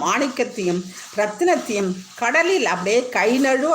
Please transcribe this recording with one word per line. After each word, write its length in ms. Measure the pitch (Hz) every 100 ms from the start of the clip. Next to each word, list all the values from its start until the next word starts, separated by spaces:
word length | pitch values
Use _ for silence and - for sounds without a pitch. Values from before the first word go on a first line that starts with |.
மாணிக்கத்தையும் 800 | 160 226 262 254 240 - 180 180 180 - - 208
ரத்தினத்தையும் 760 | 208 208 359 294 - 202 190 185 - -
கடலில் 520 | 233 302 339 381 202
அப்படியே 260 | 180 185 233 247
கை 220 | 185 208 262
நழுவ 340 | 269 262 302